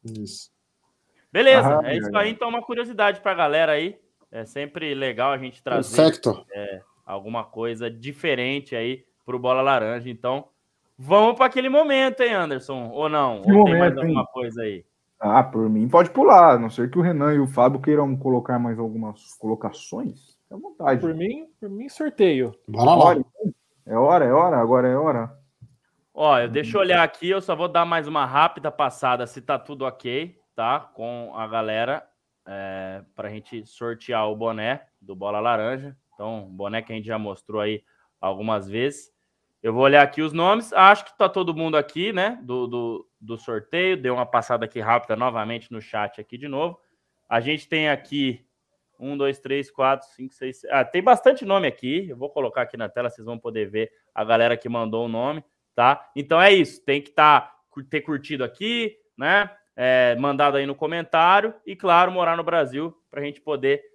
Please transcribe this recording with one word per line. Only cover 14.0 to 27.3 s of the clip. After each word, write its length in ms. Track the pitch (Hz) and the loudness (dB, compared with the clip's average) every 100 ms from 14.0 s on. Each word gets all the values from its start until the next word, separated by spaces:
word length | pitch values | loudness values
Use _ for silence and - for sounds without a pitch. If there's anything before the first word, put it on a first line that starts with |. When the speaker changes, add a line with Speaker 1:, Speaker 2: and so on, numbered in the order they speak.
Speaker 2:
alguma 200 | 165 147 | 0 0
Speaker 3:
hein? 60 | 123 | -2
Speaker 2:
coisa 300 | 127 120 113 | -6 -8 -6
aí? 220 | 110 95 _ _ _ _ | -8 -8 _ _ _ _
Speaker 3:
Ah, 220 | 104 117 | 2 4
por 260 | 131 110 110 | 2 0 0
mim 200 | 107 117 | 2 4
pode 220 | 165 - | 4 4
pular, 440 | - 339 196 165 | 4 8 10 10
a 40 | 123 | 6
não 100 | 113 | 0
ser 180 | 117 123 | -4 -2
que 80 | 143 | 0
o 40 | |
Renan 320 | 175 160 147 | 0 2 0
e 60 | 147 | 2
o 60 | 135 | 0
Fábio 320 | 131 123 135 | 2 2 2
queiram 340 | 143 147 143 131 | 0 0 0 -2
colocar 400 | 135 127 120 123 | -2 -2 -2 -4
mais 220 | 120 113 | -2 -4
algumas 560 | 113 110 110 104 _ | -6 -6 -10 -12 _
colocações. 1000 | - 110 110 104 - - - 254 - _ _ | -12 -6 -6 -8 -12 -14 -10 -10 -12 _ _
Fique 120 | _ | _
à 20 | 196 | -18
vontade. 440 | 392 - 151 131 | -18 -6 -2 0
Speaker 4:
Por 120 | 170 | -2
mim, 320 | 160 185 277 320 _ | -4 -6 -8 -14 _
por 100 | 208 | -14
mim, 200 | 196 277 | -12 -14
sorteio. 680 | - 311 294 190 139 120 - - | -8 -8 2 2 2 -2 -6 -10
Speaker 1:
Bora 160 | 110 | 2
lá. 120 | 123 170 | 4 8
Speaker 3:
Hora, 140 | 151 220 | 6 6
então? 360 | 262 - 214 - _ _ - | -2 -6 -8 -8 _ _ -6
É 100 | 110 | 2
hora, 280 | 135 175 131 | 4 4 4
é 60 | |
hora, 240 | 139 175 143 | 4 4 2
agora 280 | 113 127 127 | 2 2 2
é 60 | 131 | 0
hora. 400 | 156 123 113 - _ _ - _ _ _ _ | 0 -2 -6 -14 _ _ -20 _ _ _ _
Speaker 2:
Ó, 240 | - 151 131 | -2 2 2
eu, 100 | 120 | 2
deixa 280 | 123 220 208 | -4 -2 0
eu 40 | |
olhar 200 | 185 175 | 2 4
aqui, 280 | 165 - 170 | 2 0 -4